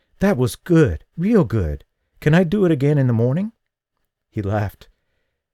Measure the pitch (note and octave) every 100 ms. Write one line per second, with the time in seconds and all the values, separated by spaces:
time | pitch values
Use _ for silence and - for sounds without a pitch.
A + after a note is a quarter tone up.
0 | _ - G3+ C3+ B2 - - E3 B2 D#2
1 | _ - F#3+ A#3 A#2 A2 D#2+ D2 _ _
2 | _ _ D3+ E3 F3 G#3 F3+ D3 C#3+ D3+
3 | B2+ A2 A#2+ D#3 G#3+ - _ _ _ _
4 | _ _ _ A2 F#2+ G#2 G2+ - - _
5 | _ _ _ _ _